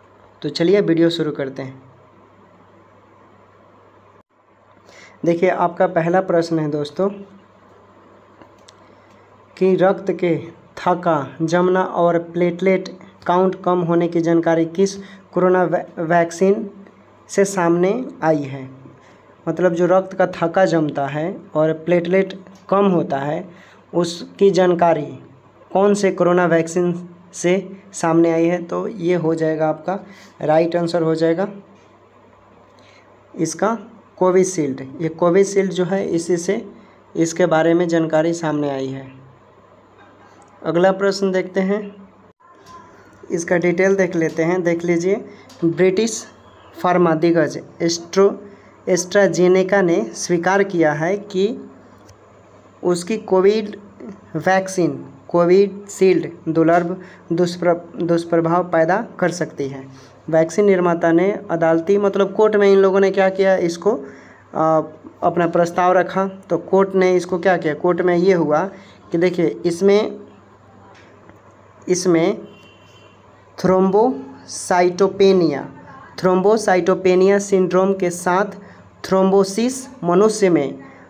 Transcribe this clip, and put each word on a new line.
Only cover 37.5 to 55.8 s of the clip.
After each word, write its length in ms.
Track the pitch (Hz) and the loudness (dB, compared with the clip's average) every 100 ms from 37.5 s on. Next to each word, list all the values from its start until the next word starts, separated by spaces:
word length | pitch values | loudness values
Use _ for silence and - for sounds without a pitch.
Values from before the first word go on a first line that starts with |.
| 160 165 | 2 2
में 140 | 170 175 | 2 0
जानकारी 460 | 165 160 156 165 | 0 0 0 0
सामने 360 | 170 160 151 143 | -2 -4 -4 -4
आई 160 | 135 135 | -4 -8
है। 260 | 135 131 - - - _ _ _ _ _ - - - - - - - | -10 -14 -20 -20 -20 _ _ _ _ _ -20 -20 -20 -20 -20 -20 -12
अगला 280 | - 165 190 | -4 0 2
प्रश्न 400 | 190 196 196 196 | 2 -2 -2 -2
देखते 280 | 185 185 196 | -2 -4 -4
हैं, 480 | 190 208 208 - - _ - _ _ - - - - - - - - | -2 -4 -8 -16 -20 _ -20 _ _ -20 -20 -20 -20 -20 -20 -20 -8
इसका 260 | 170 170 180 | -6 -2 0
डिटेल 380 | 175 175 190 | 2 2 2
देख 220 | 196 180 170 | 2 0 0
लेते 260 | 160 156 | -2 -2
हैं। 200 | 165 185 | -2 0
देख 220 | 170 170 | 0 -2
लीजिए, 400 | 175 175 180 208 - - - - | 0 0 0 -2 -6 -20 -20 -4
ब्रिटिश 600 | 165 156 185 185 226 - - - - - - - | -2 2 2 2 -2 -4 -14 -20 -20 -20 -20 -6
फार्मा 320 | 180 180 170 | 0 2 2
दिग्गज 460 | 156 170 170 143 156 - - | 2 2 2 0 -4 -14 -6
एस्ट्रो-, 520 | 170 170 - 190 196 - - - - - - | -4 -4 -4 2 2 0 -12 -20 -20 -12 -2
एस्ट्राजेनेका 920 | 175 180 208 190 160 180 185 185 202 | -2 0 2 2 4 4 4 2 2
ने 280 | 180 170 - | 2 0 -2
स्वीकार 480 | - - 175 180 196 | -8 -4 -2 0 0
किया 300 | 196 175 156 | 0 0 0
है 240 | 147 165 202 | 0 -2 -4
कि 420 | 202 185 202 262 - - - - - - - - - - - - | -4 -2 -2 -4 -14 -20 -20 -20 -20 -20 -20 -20 -20 -20 -20 -6
उसकी 320 | 180 175 - 170 | -4 -2 -4 -6
कोविड 600 | - 185 190 220 208 - - - 233 - - 160 | 0 2 4 2 -2 -12 -20 -20 -20 -20 -12 -4
वैक्सीन 680 | 185 190 190 - 160 135 - - - | 0 0 0 -2 -2 -2 -12 -20 -2
कोविशील्ड 1000 | 170 170 185 202 190 | 0 6 6 4 -2